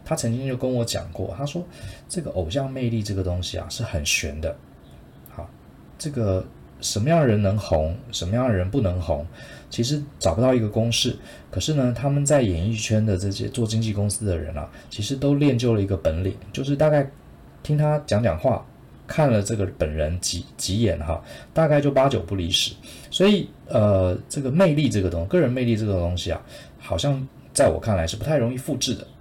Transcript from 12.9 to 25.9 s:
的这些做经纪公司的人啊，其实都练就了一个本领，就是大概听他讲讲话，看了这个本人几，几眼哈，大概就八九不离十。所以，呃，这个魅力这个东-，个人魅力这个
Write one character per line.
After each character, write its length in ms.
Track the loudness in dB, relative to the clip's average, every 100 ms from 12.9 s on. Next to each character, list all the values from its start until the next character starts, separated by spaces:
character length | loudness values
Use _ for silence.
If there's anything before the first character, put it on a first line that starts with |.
| 2 4
的 100 | 2
这 140 | 0
些 180 | -4 -6
做 180 | -2 0
经 140 | 0
纪 140 | 0
公 160 | 0 0
司 160 | 0 -2
的 100 | -2
人 220 | -4 -8
啊， 100 | -10 -14 -16
其 140 | -8
实 120 | -6 0
都 200 | 2 4
练 200 | 4 4
就 200 | 2 2
了 60 |
一 40 | 2
个 100 | 0
本 280 | 0 0
领， 120 | -2 -4 -10
就 120 | -8
是 120 | -4 2
大 140 | 4
概 180 | 4 2 -6 -20 -20 -20 -18
听 160 | -2 2
他 240 | 2 0 0
讲 160 | 0
讲 140 | 2 2
话， 280 | 0 0 -4 -20 -20 -20 -8
看 260 | 0 4
了 100 | 2
这 140 | 0 -2
个 120 | -4 -2
本 160 | -4
人 260 | 0 -2 -2
几， 240 | -4 -6 -10 -10
几 240 | -4 0
眼 160 | 0 0
哈， 240 | -4 -6 -8 -18 -6
大 140 | 0 4
概 120 | 4
就 120 | 4
八 180 | 4 2
九 100 | 2
不 140 | -2 -4
离 140 | -2
十。 240 | -2 -2 -6 -18 -20 -8
所 160 | 2 4
以， 200 | 4 0 -12 -2
呃， 500 | 2 4 4 4 0 -4
这 140 | -4
个 80 | 0
魅 220 | 4 4
力 160 | 4 2
这 100 | 2
个 120 | 0
东-， 140 | -2 0
个 120 | 2
人 100 | 2
魅 140 | 2
力 140 | 2 2
这 80 |
个 80 | 2